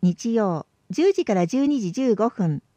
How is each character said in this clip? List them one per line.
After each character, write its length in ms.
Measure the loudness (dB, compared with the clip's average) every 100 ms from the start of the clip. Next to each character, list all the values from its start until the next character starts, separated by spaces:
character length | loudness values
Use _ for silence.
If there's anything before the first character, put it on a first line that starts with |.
日 320 | -2 0 -2
曜、 320 | 0 0 -4 -8 _ -8
十 220 | 0 2
時 140 | 2 0
か 100 | 0
ら 100 | 2
十 220 | 0 0
二 140 | 0
時 100 | -2
十 240 | 0 0 2
五 140 | 0
分。 340 | 0 -2 -2 -8